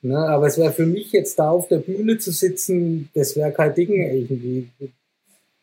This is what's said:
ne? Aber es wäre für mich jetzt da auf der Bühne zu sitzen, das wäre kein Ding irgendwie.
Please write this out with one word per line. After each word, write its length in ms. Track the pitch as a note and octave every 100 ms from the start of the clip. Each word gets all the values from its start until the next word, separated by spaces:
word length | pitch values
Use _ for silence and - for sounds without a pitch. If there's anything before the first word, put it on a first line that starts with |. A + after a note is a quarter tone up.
ne? 160 | B2+ C#3 D#3+
Aber 180 | D3 D3
es 120 | D#3
wäre 160 | D#3+
für 100 | D3+
mich 260 | E3 F#3+ -
jetzt 260 | G3+ - -
da 100 | D#3
auf 180 | F3 F3
der 100 | E3
Bühne 400 | D#3+ F#3+ A3 A3+
zu 140 | -
sitzen, 760 | D#3+ F#3 F#3 - F3+ E3+ E3 C#3+
das 200 | D3+ C#3
wäre 160 | D3+ D3+
kein 240 | D3 D3+
Ding 200 | F3 F3
irgendwie. 720 | G3 - C3 B2 C3 A#2+ B2+ B2 _ C#3 _ _ _ _ _ _ _